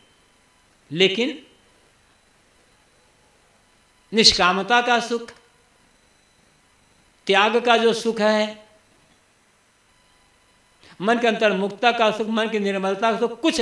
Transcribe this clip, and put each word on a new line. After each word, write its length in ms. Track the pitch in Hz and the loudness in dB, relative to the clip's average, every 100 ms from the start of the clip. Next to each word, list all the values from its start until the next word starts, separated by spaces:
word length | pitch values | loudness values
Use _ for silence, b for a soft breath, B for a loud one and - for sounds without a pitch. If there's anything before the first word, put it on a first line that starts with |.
| _ _ _ _ _ _ _ _ _ | _ _ _ _ _ _ _ _ _
लेकिन 560 | 156 185 190 254 269 - _ _ _ _ _ _ _ _ _ _ _ _ _ _ _ _ _ _ _ _ _ _ _ _ _ _ | 0 0 0 -4 -6 -18 _ _ _ _ _ _ _ _ _ _ _ _ _ _ _ _ _ _ _ _ _ _ _ _ _ _
निष्कामता 720 | 214 208 - 180 190 190 240 | 2 2 4 0 0 0 0
का 180 | 240 233 | 2 -2
सुख, 320 | 233 233 233 - _ _ _ _ _ _ _ _ _ _ _ _ _ _ _ _ _ _ - | -2 -8 -8 -20 _ _ _ _ _ _ _ _ _ _ _ _ _ _ _ _ _ _ 0
त्याग 300 | 196 214 233 | 2 4 2
का 200 | 240 233 | 2 2
जो 160 | 226 | 2
सुख 280 | 226 226 220 | 0 -4 -2
है, 420 | 214 214 214 214 - _ _ _ _ _ _ _ _ _ _ _ _ _ _ _ _ _ _ _ _ _ B B | 0 0 -2 -8 -20 _ _ _ _ _ _ _ _ _ _ _ _ _ _ _ _ _ _ _ _ _ B B
मन 180 | 190 233 | -2 0
के 80 | 233 | 0
अंतर्मुखता 680 | 214 220 190 196 202 240 | 2 0 0 -4 0 -2
का 180 | 233 214 | 2 0
सुख, 180 | 214 220 | 0 -4
मन 200 | 226 220 | -2 -2
की 100 | 220 | -2
निर्मलता 540 | 196 196 190 196 226 | -2 -2 -4 -2 -2
का 60 | 202 | 0
सुख, 220 | 226 233 | -4 0
कुछ 200 | 330 - | -2 -2